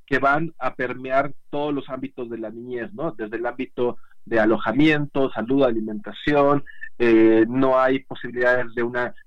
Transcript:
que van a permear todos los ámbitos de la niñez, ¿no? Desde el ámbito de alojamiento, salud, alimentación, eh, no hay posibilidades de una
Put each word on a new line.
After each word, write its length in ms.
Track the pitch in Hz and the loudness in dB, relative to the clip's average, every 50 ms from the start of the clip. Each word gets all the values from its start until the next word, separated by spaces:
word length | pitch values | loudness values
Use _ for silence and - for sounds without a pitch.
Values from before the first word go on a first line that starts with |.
| - | -6
que 140 | - 139 131 | -4 -2 0
van 340 | 135 139 143 151 170 165 - - | 2 2 2 2 0 -4 -6 -6
a 160 | 131 131 - | -6 -6 -4
permear 580 | - 131 123 123 127 127 131 131 139 147 147 143 - - - | -4 -6 -6 -6 -8 -6 -2 0 0 0 0 -4 -10 -10 -8
todos 240 | - 143 147 147 | -6 -4 -4 -4
los 160 | 147 139 - 147 | -4 -6 -6 -8
ámbitos 400 | 131 131 135 131 - - 123 117 | -10 -10 -10 -10 -10 -10 -10 -10
de 80 | 120 | -8
la 140 | 113 113 107 | -8 -10 -10
niñez, 420 | 110 117 120 123 123 120 113 98 | -12 -12 -12 -10 -8 -8 -8 -8
¿no? 200 | 98 117 151 165 | -8 -8 -8 -6
Desde 260 | - - 110 104 110 113 | -6 -8 -8 -8 -6 -6
el 80 | 117 | -6
ámbito 500 | 120 123 - 131 - - - 123 120 123 - - - - - - | -6 -6 -6 -8 -8 -4 -2 -2 -2 -2 -4 -10 -14 -18 -16 -8
de 120 | - 113 113 | -2 0 2
alojamiento, 920 | 107 110 113 107 - 113 107 135 151 156 151 147 147 139 - 139 135 127 | 2 2 2 2 0 0 2 2 4 4 4 2 0 -2 -2 -2 -2 -2
salud, 320 | - 113 110 117 135 139 135 | -2 -4 -2 0 2 2 4
alimentación, 1000 | 123 113 113 110 110 107 104 101 104 101 - - 151 147 143 143 143 147 143 - - - - - - - - | 4 4 2 0 -2 -6 -8 -10 -12 -14 -6 -2 0 2 4 4 4 4 2 0 -4 -10 -12 -12 -10 -4 0
eh, 480 | 120 117 113 113 113 113 110 113 113 113 | 4 6 8 8 8 8 8 6 4 4
no 320 | 123 131 135 135 131 131 | 2 2 2 4 4 4
hay 200 | 131 131 135 131 | 4 2 2 0
posibilidades 720 | - - 139 - - 123 120 123 123 123 123 127 120 113 113 | -4 -8 -12 -10 -10 -8 -4 0 2 2 2 2 0 -2 -4
de 80 | 120 | -4
una 320 | 117 120 123 123 123 113 - - - | -4 -2 -2 -4 -4 -6 -6 -10 -16